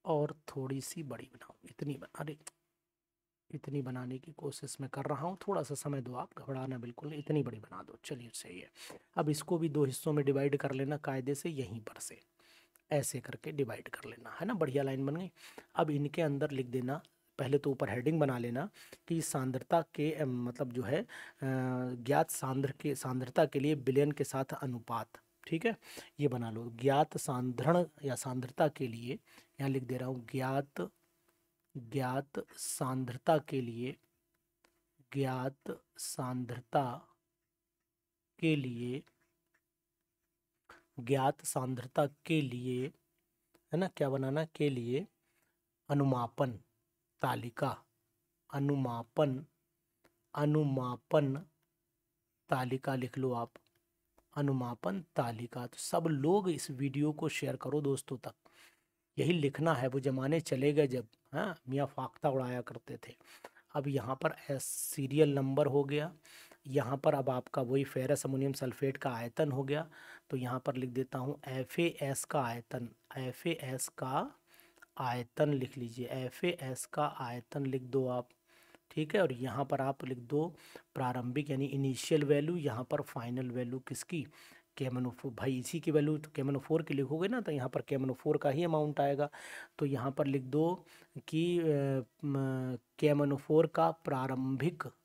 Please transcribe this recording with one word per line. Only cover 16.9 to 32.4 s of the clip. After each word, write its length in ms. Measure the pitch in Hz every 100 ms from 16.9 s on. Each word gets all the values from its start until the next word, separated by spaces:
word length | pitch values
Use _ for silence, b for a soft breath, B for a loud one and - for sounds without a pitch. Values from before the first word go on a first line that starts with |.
| 147 - _ _ -
पहले 200 | 127 143
तो 140 | 143
ऊपर 180 | 131 139
हेडिंग 300 | 117 127 160
बना 180 | 143 123
लेना 320 | 120 120 196 B B B -
कि 140 | 165
सांद्रता 600 | 151 143 131 127 - 170
के, 300 | 156 - 151
अम, 360 | 151 143 123 120
मतलब 260 | 120 127
जो 100 | 120
है, 180 | 107 156
अ, 40 | 240 B B _ 135 131 127 127 127 127
ज्ञात 360 | 117 143 165
सांद्र 400 | - 131 135 135
के, 240 | - 147 135
सांद्रता 500 | 127 127 123 - 156
के 140 | 139
लिए 160 | 143 151
विलयन 360 | 127 131 147
के 120 | 147
साथ 300 | 139 135 135 151
अनुपात, 480 | 139 120 113 113 110 - _ _ -
ठीक 180 | 165 226
है, 100 | 214 B B B -
ये 80 | 143
बना 220 | 120 117
लो। 180 | 110 117
ज्ञात 480 | 117 135 139 160 160
सांद्रण 680 | - 127 127 120 139 175 175 -
या 120 | 143 120
सांद्रता 520 | 135 127 123 - 156
के 200 | - 131
लिए, 260 | 113 120 123 B B B -
यहाँ 100 | 139
लिख 140 | 135
दे 140 | 123 127
रहा 100 | 127
हूँ, 180 | 127 113
ज्ञात, 500 | 135 127 135 139 - - _ _ _ _ _ _ _ _ 139
ज्ञात 640 | 113 139 127 131 139 -